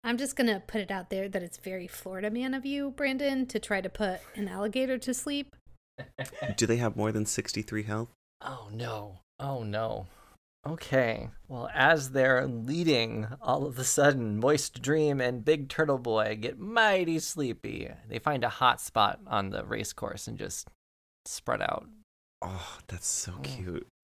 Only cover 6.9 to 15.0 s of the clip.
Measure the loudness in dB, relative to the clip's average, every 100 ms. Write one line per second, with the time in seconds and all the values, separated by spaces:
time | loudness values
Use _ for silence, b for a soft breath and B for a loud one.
6.9 | 0 0 0 -2 -2 -4 -6 -4 -6 -4
7.9 | -4 -6 _ _ _ -12 -10 -10 -8 -6
8.9 | -6 -10 -16 _ -8 -6 -4 -4 -2 -2
9.9 | -4 -8 b b _ _ _ -8 -8 2
10.9 | 2 4 0 -6 -12 -12 -10 -6 4 6
11.9 | 6 2 4 6 6 4 -2 -2 2 4
12.9 | 4 4 -2 -4 -4 0 2 0 -2 0
13.9 | 6 6 6 0 2 4 4 0 -4 2
14.9 | 4